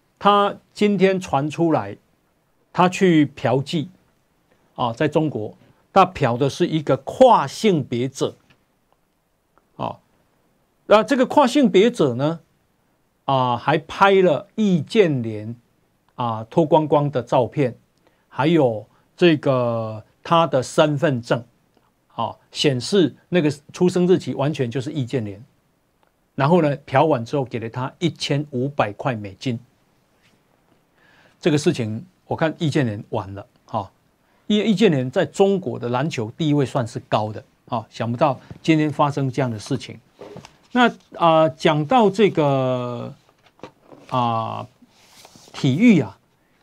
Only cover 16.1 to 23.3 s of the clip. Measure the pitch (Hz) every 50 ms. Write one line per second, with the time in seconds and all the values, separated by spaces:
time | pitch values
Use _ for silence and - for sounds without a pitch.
16.1 | _ - 123 117 113 110 113 - - 175 160 147 170 156 156 147 156 147 147 143
17.1 | 143 127 117 - 165 135 117 104 - 147 135 117 120 _ _ _ _ _ _ _
18.1 | _ _ _ _ - - 135 160 170 160 139 120 110 104 - _ _ _ _ _
19.1 | _ - 180 170 160 143 - 143 131 127 123 120 117 113 110 110 110 107 - _
20.1 | _ _ - - 170 165 165 - 151 131 117 - - 170 156 151 147 139 175 156
21.1 | 131 117 120 - 147 120 117 _ _ _ _ _ _ _ _ _ _ _ _ _
22.1 | - - 113 107 - _ _ _ - - - 147 131 123 117 - 196 196 156 120
23.1 | - _ _ -